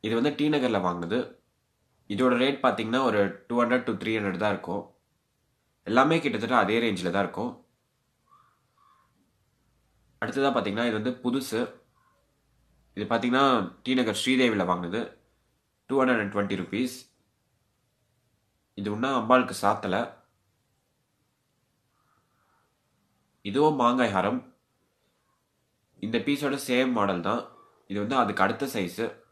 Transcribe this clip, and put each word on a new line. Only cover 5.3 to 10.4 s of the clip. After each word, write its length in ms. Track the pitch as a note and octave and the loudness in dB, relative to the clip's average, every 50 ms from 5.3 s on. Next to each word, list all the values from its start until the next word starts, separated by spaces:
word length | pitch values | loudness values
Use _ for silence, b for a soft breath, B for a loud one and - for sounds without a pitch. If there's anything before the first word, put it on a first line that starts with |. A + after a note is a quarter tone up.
| _ _ _ _ _ _ _ _ _ _ _ | _ _ _ _ _ _ _ _ _ _ _
எல்லாமே 300 | - A2 B2 C3+ D3+ D#3+ E3 | 0 4 4 6 6 4 2
கிட்டத்தட்ட 380 | D#3+ - A#2 G#2+ A2 A2 B2+ | 0 0 -2 -2 -2 2 4
அதே 200 | A#2+ G2+ F#2 G#2+ A#2 | 4 4 4 2 2
ரேஞ்சில 340 | A#2 A2+ G2 F2 F2 F2+ | 2 0 -2 -2 -4 -2
தான் 120 | E2+ G2 G2+ | 0 0 -2
இருக்கும். 280 | - - - A2+ A#2+ - - _ _ _ _ _ _ _ _ _ _ _ _ _ _ _ _ _ _ _ _ _ _ _ _ _ _ _ _ _ _ _ _ _ _ _ _ _ _ _ _ _ _ _ _ _ _ _ _ _ _ _ _ | -2 -2 -6 -8 -8 -8 -12 _ _ _ _ _ _ _ _ _ _ _ _ _ _ _ _ _ _ _ _ _ _ _ _ _ _ _ _ _ _ _ _ _ _ _ _ _ _ _ _ _ _ _ _ _ _ _ _ _ _ _ _
அடுத்ததா 280 | A2+ A2+ - C3+ | -8 -6 -2 0